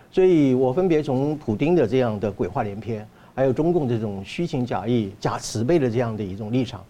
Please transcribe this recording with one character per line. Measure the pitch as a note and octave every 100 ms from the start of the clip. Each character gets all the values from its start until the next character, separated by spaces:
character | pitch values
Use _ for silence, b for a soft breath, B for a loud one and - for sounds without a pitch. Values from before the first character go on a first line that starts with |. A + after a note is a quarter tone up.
| B
所 | -
以 | F#3 E3 C#3
我 | B2+ C3
分 | B2+ F#3
别 | D#3
从 | - B2+ D3 D3+
普 | -
丁 | G#2 D3 F3
的 | A2
这 | C3
样 | A#2+ G#2
的 | G#2+
鬼 | G2 F#2+
话 | C3+
连 | G#2+ G2+
篇， | A#2 A2 A2 B B -
还 |
有 | C3+
中 | B2 D#3+
共 | F3 C3
这 | A#2
种 | G#2+ G2
虚 | F#2+ - E3+
情 | C3+ B2
假 | G#2+ G#2+
意、 | B2 G2 G2
假 | C3 A2+
慈 | - G#2+ B2
悲 | E3+
的 | B2+
这 | A2+
样 | A#2+ G#2+
的 |
一 | G2
种 | G2 G#2+
立 | B2+
场， | A#2 F#2+ F2+